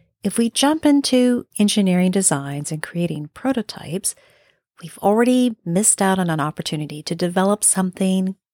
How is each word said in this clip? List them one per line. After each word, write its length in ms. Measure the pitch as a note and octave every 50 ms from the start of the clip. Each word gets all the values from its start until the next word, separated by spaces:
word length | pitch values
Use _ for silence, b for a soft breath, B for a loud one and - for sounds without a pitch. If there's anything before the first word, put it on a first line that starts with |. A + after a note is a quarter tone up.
| b b b _ -
If 140 | G3+ -
we 140 | - A#3 A#3
jump 340 | - - C#4 C#4+ D#4 D#4+ -
into 640 | D4 C#4+ C#4+ C#4 - B3+ B3+ B3 B3 B3 B3 - - _
engineering 540 | - G#3 G3+ - G#3+ G3 F#3 F3+ F3+ F3+ F#3
designs 600 | F#3 G3 F#3 - D#3 C#3 C#3 C#3 C#3+ D3 D3 -
and 120 | D#3 D3+ -
creating 480 | - - E3+ F3 E3+ D#3 D3 D3+ D#3 _
prototypes, 800 | - - C4 C4+ A#3 G#3+ - - - - C#3+ D#3+ G3 - - - b b b b b b b b b b _ _ - E3+
we've 160 | D#3 - -
already 560 | - G3 G#3 A3+ A#3 B3+ B3+ B3+ B3 B3 A3 - _
missed 340 | E3+ E3+ F#3+ A3 - - -
out 200 | G3 F#3+ F#3+ F#3+
on 100 | F3+ E3+
an 100 | D#3+ D#3
opportunity 640 | C#3+ D#3 - - E3+ - E3 D3+ D3+ C#3 D3 D3+
to 140 | - - F3
develop 480 | E3 F3+ F3 F3 F#3+ F#3+ G3 G#3 G#3 -
something 720 | - - F#3+ F#3+ F#3 - - F#3+ F#3+ F#3+ F#3+ F#3+ F#3+ F#3+ - _ _